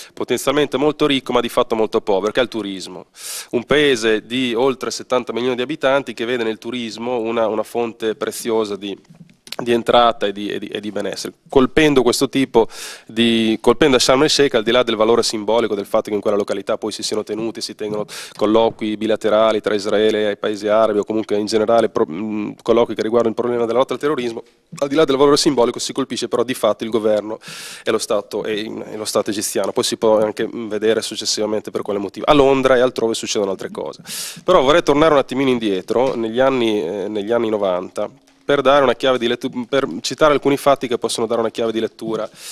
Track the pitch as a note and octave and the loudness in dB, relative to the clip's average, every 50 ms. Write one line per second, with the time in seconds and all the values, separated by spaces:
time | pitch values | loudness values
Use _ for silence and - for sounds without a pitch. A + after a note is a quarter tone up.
0 | - - - - G#2+ - B2 A2+ - C#3 C3+ D3 C#3+ - - B2+ D3 D3+ C#3+ - | -18 -14 -10 -8 -4 -2 -2 -2 0 0 0 0 0 0 0 0 0 0 0 0
1 | D3+ D3 C#3 B2+ - - B2 A#2+ A#2 A#2 - B2 A#2+ - A#2 A2 A2 G2+ - A2 | 0 0 0 -2 -2 0 0 0 0 0 0 0 0 0 0 -2 0 0 0 -2
2 | - - G2 F#2 G2 G#2+ - C3 B2 G#2 - A2 G2+ G2+ G2 F#2 E2+ - F#2 E2+ | 0 0 0 0 0 0 0 0 -2 -2 -4 -6 -6 -6 -8 -10 -12 -14 -16 -16
3 | - _ _ - - - - - - - - A#2+ A2 - C3+ D3+ D3 C#3+ C3 G#2+ | -18 _ _ -18 -14 -12 -12 -12 -8 -4 -4 -4 0 2 2 4 4 4 2 2
4 | A2+ A2+ A2 G#2+ G#2+ A2+ A#2+ C3 C3 B2 A2+ A2+ C3 C#3 B2 - - A#2 - - | 2 2 0 0 -2 -4 -4 -4 -2 -2 0 0 0 0 0 -2 -6 -8 -8 -8
5 | A2 - B2+ B2+ A#2 - A#2 A#2+ B2 B2+ B2 A#2 B2 C3+ D#3+ - - C3 C3+ C#3+ | -4 -2 -2 -2 -2 -2 -6 -4 -2 -2 -2 -4 -4 -6 -4 -2 0 2 2 0
6 | C3+ C3 G#2+ - A#2 A#2 B2+ A#2+ A2+ A2 A2 - - A#2 B2 B2 A#2 A2 G2+ A2 | -2 -4 -8 -6 -4 -4 -2 -2 -2 -4 -4 -6 -8 -8 -8 -6 -8 -8 -8 -8
7 | A#2 B2 B2+ A#2 A2 A2+ A#2 A#2 A2+ G#2 A2 G#2+ G#2 - - A#2+ A#2+ A2+ G#2+ - | -6 -4 -4 -4 -2 -2 0 0 0 0 0 -2 -4 -4 -4 -4 -4 -4 -6 -4
8 | A2+ A2 G2+ - G#2+ G#2+ - - - A#2+ A2 A2+ A2 G2+ G2+ F#2 G2+ G2+ F#2 - | -4 -4 -4 -4 -6 -6 -6 -6 -4 -2 0 0 0 -2 -6 -8 -8 -10 -10 -10
9 | _ _ - - - _ _ _ - - - - A#2+ A#2+ A#2+ A#2 G#2+ - A#2 A#2+ | _ _ -20 -20 -20 _ _ _ -18 -14 -10 -6 -2 0 0 0 2 4 4 4
10 | A#2+ A#2 A2 - G#2 G2+ G2 G#2 G#2 - G#2 G#2 G2+ - - G#2 G#2 G#2+ G2 G#2 | 4 4 2 0 -2 -4 -4 -4 -8 -6 -6 -8 -8 -8 -8 -8 -8 -8 -6 -6
11 | G#2 - - - - - - _ _ - - C3+ B2+ - - D#3 D#3 D3+ C#3+ C3 | -6 -6 -6 -8 -10 -12 -14 _ _ 2 4 4 4 4 4 4 4 4 4 4
12 | A#2 A#2+ A2 - C#3 A#2+ - C3+ C3 - - A#2 G#2 - - - - - - - | 4 2 2 0 0 0 0 0 0 2 2 2 2 2 -2 -14 -14 -14 -16 -18
13 | - - A2+ A2+ A#2 A#2 A#2 A2+ A2+ A2 A2 - - A#2+ A#2+ - D#3+ D3 B2+ A#2+ | -16 -6 -2 0 2 2 2 2 2 0 0 2 2 2 4 4 4 4 4 4
14 | - - C3 C3 D3+ D3+ - - C#3+ C3 - A#2 G#2 A2+ A#2 B2 A#2+ A2+ A2+ G#2 | 4 4 4 4 4 2 4 2 2 2 2 0 2 2 2 2 2 2 0 2
15 | A2 A2+ A#2 A#2 G#2+ - A#2+ G#2+ G#2 G#2 A2 A#2 A2+ G#2 G#2+ G2+ G2 - - A2 | 2 4 4 2 2 0 -4 -4 -2 0 0 2 2 0 -2 -4 -4 -2 -2 -2
16 | - G#2+ G#2 G2+ - A2 G#2 G2+ G2+ - G2+ G2+ G2 - A2 - A2 G#2+ - - | -2 -2 -4 -2 -2 0 0 0 -2 -2 -6 -6 -4 -4 -4 -4 -4 -6 -6 -6
17 | G#2 - A#2 G#2+ G2+ - G#2 G#2+ A#2 A2+ G#2 A2+ - - G#2 - G#2+ G#2 G#2 G#2+ | -6 -6 -4 -4 -4 -6 -6 -6 -6 -8 -8 -8 -10 -10 -10 -8 -8 -6 -6 -6
18 | G2+ - - - - - - - A2 G#2+ A2 A2+ A2+ A2+ G#2+ - A2+ G#2+ G#2+ G#2 | -8 -8 -12 -16 -16 -12 -6 -2 0 4 4 4 4 4 0 -2 -6 -6 -4 -2
19 | G#2+ G#2+ G#2+ - - G#2+ G#2 G#2+ A2 A2 G#2+ G#2 - G#2+ G#2+ G2+ F#2 G#2 G2+ G#2 | -2 -2 -2 0 0 2 2 4 4 4 2 0 0 0 -2 -2 -2 0 0 2
20 | G#2+ A2 A2 G#2 G#2+ G#2 G#2 - - G#2+ G#2+ G2 G#2 G#2 G#2+ A2+ A2 G#2+ G#2 G#2 | 2 2 2 2 0 -2 -2 -4 -4 -6 -4 -2 0 2 4 4 4 4 2 0
21 | F#2+ - G#2+ A2 G#2 - G#2 G#2 G#2+ G2+ A#2 G#2+ G#2+ G#2 A#2 A#2 A2 G2 - - | 0 0 -2 -2 -2 0 -2 -2 0 0 0 0 2 4 4 4 2 2 2 0
22 | A2+ - D#2 F#2 A2 G#2+ G#2 G#2+ G#2 G#2 F#2 - - - A2 A#2 A#2+ A2 G#2+ - | -2 -2 -2 -6 -6 -6 -4 -6 -6 -6 -8 -6 0 2 2 2 2 0 -2 -4
23 | G#2+ A2 A#2 A#2 A2+ A2+ G#2+ - A#2+ A#2+ A#2+ A#2+ A#2 A2+ A2+ B2 C3+ - C3 A#2 | -2 0 2 2 2 0 -2 -2 -4 -2 -2 -2 -2 0 2 0 0 0 -2 -4
24 | D3 D3 D#3 C3 B2 A#2 A2+ A#2+ - _ _ _ _ - E3+ - C#3+ C#3+ C#3 D#3 | -2 -4 -2 -2 -4 -6 -6 -8 -14 _ _ _ _ -14 -8 -6 -4 -2 2 2
25 | D#3+ C3+ C3+ C3 D3 C#3+ D3 C#3 - D#3+ C3+ B2 A#2 G2 - A#2+ - - A#2+ C#3 | 2 2 4 4 4 4 4 4 2 2 2 2 2 0 0 -4 -8 -6 -4 -4
26 | C3 - B2 - A#2+ A2 A#2+ A#2 A#2 B2+ B2 - - G#2+ G#2 - A#2 A2 A2 A2+ | -4 -4 -4 -8 -6 -4 -2 -2 -2 -2 -2 0 0 0 0 0 -2 -2 -2 0
27 | G#2 A2 G#2+ G#2 G2+ G#2+ A2 - - - - - - - - - - A#2 A2 G#2+ | 2 2 0 0 -2 -4 -10 -12 -14 -16 -16 -16 -16 -16 -14 -8 -4 -2 -2 -2
28 | - - A2 G#2 - - A2+ G#2 - A2 G#2+ G#2 G#2+ A2 A2 G#2+ G#2 G#2 G#2+ G#2+ | 0 -2 -2 -2 -4 -4 -6 -6 -4 -4 -4 -6 -6 -8 -10 -10 -12 -12 -10 -10
29 | G#2+ - - A2 G2+ A2 G2+ G#2+ G2 - - A2 G2 G2+ - B2+ A#2 - A#2+ - | -6 -2 -2 -2 0 -2 -4 -4 -4 -4 -2 -2 -2 -2 -2 -2 -2 -2 -2 0
30 | A#2 A2 A2 G#2+ G#2+ G#2+ G2 - A2+ - - A#2+ A#2 G#2 G#2+ G#2 G#2+ A2 A2 A2 | 2 4 4 4 2 0 -2 -4 -6 -6 -6 -8 -8 -6 -4 -2 0 0 0 0
31 | - - A2 - G#2+ - - G#2+ G#2+ G#2+ G#2+ G#2 - A2 - G#2 G2 - G2+ G2+ | -2 -6 -8 -6 -6 -4 -4 -2 -2 -2 -2 -4 -4 -6 -8 -8 -6 -4 -4 -4
32 | G2 F#2 - G#2+ - - D3+ C#3+ C3+ C3+ C#3 C3+ C3 C3 C3 A#2+ B2+ C3 - - | -6 -6 -8 -4 0 2 4 6 6 6 4 4 4 4 4 4 2 2 0 0
33 | A2+ A2+ A2+ - A2+ - - A2 G2 F#2+ F#2+ F2+ - F#2 - - - D2 - - | -2 -2 -2 -2 -4 -4 -2 -2 -2 -2 -4 -6 -8 -12 -10 -10 -10 -10 -12 -14
34 | - - - - - - - - - - F#3 E3 C3 C3+ D3+ C3 - - C#3 D3 | -14 -14 -12 -10 -10 -12 -14 -6 0 4 4 4 6 6 4 4 4 4 4 6
35 | D#3+ D#3+ D3+ C#3 B2 - B2+ C3 C#3 C3 B2+ A#2 A2 G2+ F#2+ F#2 F2+ - A2 A#2 | 6 6 6 4 2 0 0 0 2 2 2 0 0 0 -2 -2 -2 -2 0 0
36 | C3 C3+ - A#2+ A2+ A2 A2+ B2 C3 C3+ C3+ B2 A#2 A2+ G#2 G#2 D2+ E2+ G2+ G#2 | 0 0 0 -2 -4 -2 0 2 2 2 2 2 2 2 0 0 -2 -2 -4 -6
37 | F2+ G#2+ G#2+ G#2 G2+ G#2+ A#2 A#2 A#2 A2 A2 G2+ G2+ F#2+ F2+ F2+ F#2+ G2 - G#2+ | -6 -4 -4 -4 -2 0 0 0 0 0 0 0 0 0 0 -2 -4 -6 -6 -6
38 | G#2 - - _ _ _ _ _ _ - C#3+ C#3 C3 C3 C#3+ D3 C#3 B2+ A#2 - | -6 -8 -8 _ _ _ _ _ _ 0 2 4 6 6 6 6 6 4 2 2
39 | C#3 C3 B2+ A#2+ A#2 A#2 A#2+ - - B2 - B2 A#2 - C#3 C3+ - - D#2 A2 | 2 0 0 2 0 -2 -2 -2 -4 -6 -6 -6 -6 -2 0 0 0 -2 -4 -6
40 | - - C3+ - D#3+ D3+ C#3+ - - C#3 C#3 - - C#3+ C3+ - C3+ A#2+ B2 - | -8 -6 0 2 4 4 4 4 2 2 0 2 4 2 2 2 2 -4 -4 -2
41 | - A2+ - - A2+ G#2+ A#2 A#2 A2+ A2 - A#2+ A#2 A2+ A2 A2+ A2 G#2+ _ - | -2 -4 -4 -2 -2 -2 0 0 -2 -2 -2 -2 -4 -2 -2 -2 -4 -4 _ -8
42 | A2+ A2 A2 G#2+ G#2+ - - - - - | -8 -6 -6 -6 -6 -8 -12 -16 -18 -16